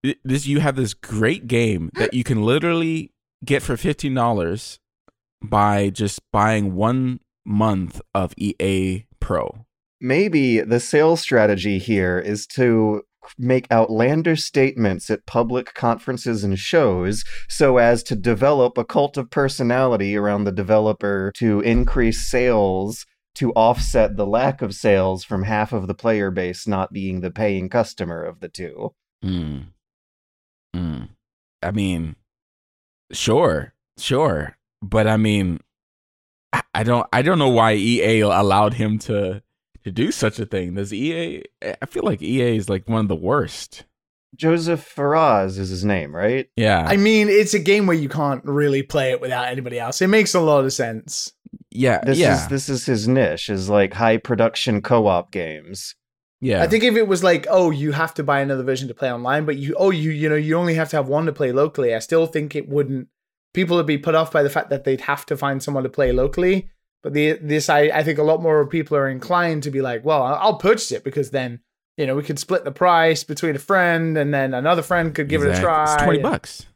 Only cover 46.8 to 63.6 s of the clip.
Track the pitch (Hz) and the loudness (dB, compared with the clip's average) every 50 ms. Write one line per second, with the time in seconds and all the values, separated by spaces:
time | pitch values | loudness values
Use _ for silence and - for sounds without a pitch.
46.8 | 80 80 196 202 196 214 220 214 214 208 196 208 214 - - 208 156 175 202 208 | 2 2 2 2 4 4 4 4 4 4 4 4 4 4 0 0 2 2 2 2
47.8 | 208 185 170 160 147 135 135 151 151 143 135 127 - 139 143 143 147 143 139 135 | 4 2 2 0 0 -4 -2 -2 -2 -2 -2 -4 -4 -4 -2 0 0 2 0 0
48.8 | 135 _ - 147 131 131 127 123 123 127 127 123 123 123 127 135 127 123 120 120 | -2 _ -2 -2 0 0 -2 -2 -4 -4 -4 -4 -4 -4 -6 -8 -8 -8 -8 -6
49.8 | 117 117 123 - 185 185 202 220 208 - - 185 165 156 151 143 135 131 131 - | -6 -6 -2 0 2 4 4 4 4 4 2 2 4 4 4 4 4 2 0 -2
50.8 | 127 117 113 110 - - - - - - _ _ _ - - - - _ - 110 | -4 -4 -4 -10 -10 -10 -10 -10 -10 -10 _ _ _ -20 -20 -20 -20 _ -4 0
51.8 | 131 127 113 - - 135 135 165 175 - - - - - 139 135 135 - 135 123 | 2 2 2 2 2 0 2 4 4 4 4 2 0 -2 -4 -4 -4 -4 -6 -4
52.8 | - - 131 110 104 113 127 135 123 87 76 - - - 104 95 92 98 104 104 | -2 0 -2 0 2 2 2 4 2 2 0 -4 -6 -4 -4 -4 -2 2 2 2
53.8 | 98 95 98 98 117 113 110 113 _ - 123 101 117 113 - - - 131 110 104 | 2 2 0 0 2 2 2 2 _ -2 0 2 2 0 0 -2 -2 0 -2 -2
54.8 | 104 - 123 117 110 101 92 87 87 _ - 98 87 80 78 78 76 82 98 101 | 0 2 2 4 4 4 2 2 0 _ -6 -6 -6 -6 -8 -12 -14 -16 -16 -16
55.8 | - - - _ _ _ _ _ _ _ _ _ 131 131 110 - 165 165 202 226 | -16 -16 -18 _ _ _ _ _ _ _ _ _ -4 -2 0 2 2 2 2 4
56.8 | 220 247 214 226 226 196 196 175 180 180 175 160 - - 190 190 180 165 156 139 | 4 4 4 4 2 2 2 2 4 2 2 2 0 2 2 4 4 2 0 0
57.8 | 143 151 143 147 160 160 - - 151 139 143 139 139 139 139 131 127 131 131 123 | -2 -2 -2 -2 -2 -4 -4 -6 -2 0 0 0 0 0 -2 -2 -2 -2 -2 -4
58.8 | 135 127 117 _ 139 131 123 120 120 123 139 151 156 151 147 139 139 143 165 - | -4 -8 -6 _ -4 -4 -4 -4 -2 -2 -2 -2 0 -2 -4 -4 -4 -6 -2 0
59.8 | 185 196 190 160 151 156 156 147 151 156 151 151 151 151 160 170 175 175 165 160 | 2 2 2 0 -2 -2 -2 -2 0 0 0 0 0 0 0 0 0 0 0 0
60.8 | 160 151 - 151 139 131 135 151 165 160 147 - 151 127 123 135 143 156 - - | -2 -2 -2 -4 -2 0 0 0 0 -2 -2 -2 -2 0 2 2 0 0 0 -2
61.8 | 131 120 113 113 - - 165 165 165 165 - 156 151 147 143 151 - - 135 147 | 0 0 0 -2 -2 0 2 2 2 2 0 -4 -6 -4 -6 -8 -8 -4 -2 -2
62.8 | 143 127 139 131 117 _ _ _ _ _ _ _ _ _ _ 180 | -2 -2 -4 -8 -8 _ _ _ _ _ _ _ _ _ _ -2